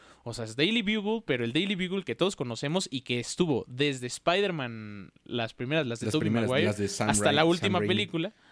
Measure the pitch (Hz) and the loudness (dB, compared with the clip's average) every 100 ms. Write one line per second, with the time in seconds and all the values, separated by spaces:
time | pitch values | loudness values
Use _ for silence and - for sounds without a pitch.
0 | - - - 113 110 110 165 226 202 220 | -20 -18 -12 -8 -6 0 2 2 2 0
1 | 202 226 220 127 117 135 196 202 185 196 | 0 -2 0 0 2 0 0 0 -2 -4
2 | 175 113 180 - 127 110 143 175 185 135 | -4 0 0 0 -6 -4 -2 0 -2 -6
3 | - 120 117 - 175 123 - 123 147 131 | -4 -4 -2 0 2 2 -2 -2 0 0
4 | 123 - - 180 202 165 127 113 107 101 | -6 -4 0 2 2 -2 -6 -8 -12 -12
5 | 95 - - 120 113 - 123 156 135 117 | -16 -18 -8 -4 -4 -6 -2 0 0 -2
6 | 110 151 107 113 110 127 160 - 101 - | 0 0 2 2 2 2 2 2 -2 -2
7 | 110 110 104 143 160 175 196 185 - 190 | 0 2 4 4 4 4 2 0 2 0
8 | 208 170 175 - _ | 0 -2 -6 -8 _